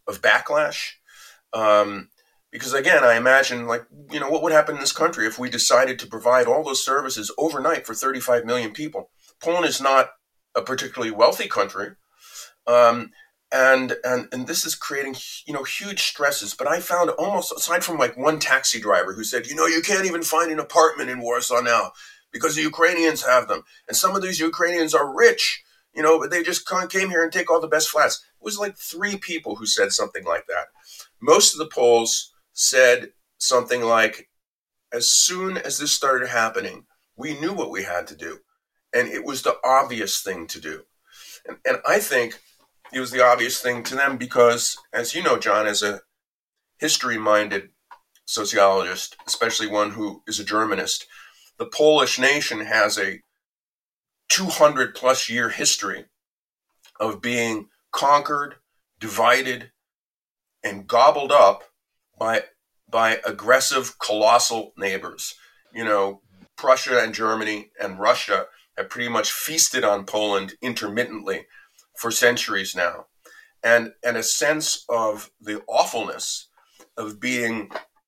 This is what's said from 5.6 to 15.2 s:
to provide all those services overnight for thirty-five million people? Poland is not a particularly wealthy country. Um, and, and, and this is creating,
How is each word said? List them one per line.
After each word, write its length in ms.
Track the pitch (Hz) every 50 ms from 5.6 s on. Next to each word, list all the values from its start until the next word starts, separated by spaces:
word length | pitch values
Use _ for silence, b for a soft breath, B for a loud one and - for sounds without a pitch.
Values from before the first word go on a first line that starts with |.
| - - 131 123 131 131 131 127
to 80 | 123
provide 380 | 110 117 110 - 120 127 127 120
all 180 | 120 131 151 160
those 220 | 143 135 - -
services 480 | 135 135 143 135 131 127 110 104 101 -
overnight 480 | - 147 160 143 139 135 160 160 - -
for 80 | - 110
thirty-five 520 | - 131 135 135 127 - 127 123 120 117
million 260 | 117 123 123 113 107
people? 380 | 104 151 151 151 123 98 - - _ b b b b _
Poland 240 | - 165 175 175 170
is 160 | 143 131 -
not 300 | 135 135 135 131 127 - - _ _ _ _ _ _ _ -
a 60 | 104
particularly 500 | 98 - 131 127 135 123 - 127 117 113
wealthy 360 | 107 104 120 147 - - -
country. 420 | 101 - 107 98 95 - 98 - - - _ _ B B B B B B B B B B B _
Um, 460 | 117 120 123 120 117 120 120 - - b b b b b _ _ _
and, 440 | 131 131 131 131 131 131 131 123 120 - -
and, 240 | 127 127 123 - -
and 160 | 127 127 127
this 180 | 131 165 170 -
is 100 | 156 -
creating, 400 | - - - 147 139 139 135 127 -